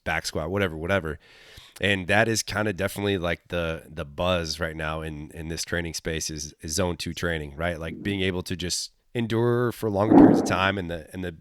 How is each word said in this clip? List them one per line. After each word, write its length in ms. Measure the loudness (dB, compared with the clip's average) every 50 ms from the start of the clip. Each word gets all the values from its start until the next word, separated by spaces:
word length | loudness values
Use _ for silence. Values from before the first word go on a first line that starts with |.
| -4
back 200 | -4 -2 -2 -2
squat, 240 | -4 -4 -4 -2 -2
whatever, 260 | 0 2 2 0 0
whatever. 420 | -2 -2 0 0 0 0 0 -4 -6 -10 -16 -20 -20 -20 -20 -20 -20 -20 -20 -8 -2
And 260 | 0 2 2 2 2
that 220 | 4 4 4 4 4
is 140 | 2 0 -2
kind 260 | -2 -2 0 0 0
of 80 | 0
definitely, 420 | 0 -2 -2 -2 0 0 0 2 2
like, 300 | 0 0 -2 -4 _ -4
the, 340 | -4 -2 -2 -2 -4 -6 -8 -10
the 160 | -10 -10 -10
buzz 560 | -8 -4 -2 2 2 2 2 2 -2 -4 -2
right 160 | -4 -4 -4
now 240 | -4 -4 -4 -4 -4 -4
in, 280 | -6 -6 -8 -10 -10 -10
in 160 | -10 -8 -6
this 160 | -6 -6 -4
training 300 | -4 -2 -2 -2 -2 -6
space 360 | -6 -4 -4 -2 -2 -2 -4
is, 240 | -6 -6 -8 -10 -12 -12
is 120 | -8 -4 0
zone 220 | 0 2 0 0
two 160 | -2 -4 -6 -4
training, 420 | -2 -2 -2 -2 -2 -4 -6 -6
right? 240 | -4 -2 -2 -2 -2
Like, 220 | -4 -8 -8 -6 -4
being 180 | -2 0 0
able 220 | 0 0 0 -2 -2
to 140 | -4 -6
just 360 | -4 -4 -4 -4 -4 -4 -6 _ _ _ _ -4
endure 580 | -4 -2 0 2 2 4 4 4 4 2 0 -2
for 160 | -2 -2 0
longer 260 | 2 2 6 8 8
periods 240 | 8 8 8 6 6
of 60 | 4
time 300 | 2 2 4 4 4 2
and 140 | 2 -2 -4
the, 180 | -6 -6 -8 -10 -8
and 120 | -6 -6
the 100 | -6 -6 -8